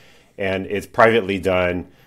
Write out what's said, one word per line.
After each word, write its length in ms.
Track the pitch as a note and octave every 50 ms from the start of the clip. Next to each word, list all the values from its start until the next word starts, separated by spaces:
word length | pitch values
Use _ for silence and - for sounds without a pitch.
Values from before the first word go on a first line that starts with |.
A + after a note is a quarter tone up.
| - - _ _ _ _ _ -
and 280 | G2 F#2+ F#2+ F#2+ F#2+
it's 200 | - G2+ G2 F#2+
privately 540 | - - - A#2 A2+ A2+ A#2 G2 F#2+ G2 F#2+
done. 480 | F2+ F#2+ F#2 F#2 F2+ F2 F2 F2+ F2 - - _ _